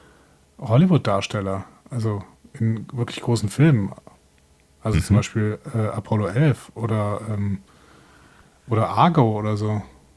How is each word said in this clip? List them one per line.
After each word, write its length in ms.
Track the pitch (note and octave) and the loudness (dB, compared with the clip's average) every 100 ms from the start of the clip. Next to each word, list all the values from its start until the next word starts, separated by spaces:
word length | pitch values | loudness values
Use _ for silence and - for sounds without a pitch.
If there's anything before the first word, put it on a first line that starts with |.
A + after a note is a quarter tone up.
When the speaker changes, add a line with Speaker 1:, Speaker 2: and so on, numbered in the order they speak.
| - _ _ _ _ - | -20 _ _ _ _ -12
Speaker 1:
Hollywood-Darsteller, 1080 | - B2 F#3 D#3+ - G2 - G#2+ G2 F#2+ - - - | 0 4 6 4 2 -2 -2 -4 -4 -6 -8 -18 -12
also 340 | A#2+ A2 G2+ - _ - | -6 -4 -4 -8 _ -18
in 320 | - A2 A2+ - | -4 -2 -2 -6
wirklich 280 | B2+ A#2 - | -8 -8 -6
großen 280 | - A2+ G#2 | -2 -2 0
Filmen. 420 | - D#3+ A#2+ G2 - - - _ _ _ _ _ _ | 2 4 4 0 -8 -20 -20 _ _ _ _ _ _
Also 160 | A2 G2+ | -2 0
Speaker 2:
Mhm. 40 | |
Speaker 1:
zum 120 | F2+ G#2 | 2 2
Beispiel, 440 | - A2+ G#2+ G#2 - | 2 0 -2 -4 -6
äh, 140 | A#2 G#2+ | -4 -2
Apollo 400 | G2+ - A2 G2 | -4 -2 -2 0
elf 440 | G#2 D3+ - - - | 2 2 2 -4 -8
oder, 460 | A2+ G#2+ G#2 G#2 G#2+ | -4 -2 -2 -4 -6
ähm, 300 | G#2+ G2+ G2 - _ _ - - _ - _ _ _ - | -4 -4 -6 -10 _ _ -20 -20 _ -20 _ _ _ -4
oder 220 | A2 G#2 | -2 0
Argo 500 | G#2+ E3 D#3+ A2+ G#2+ | 2 2 4 2 2
oder 180 | G#2+ G#2+ | -2 -2
so. 240 | G#2+ G#2+ - - _ | -2 -4 -6 -16 _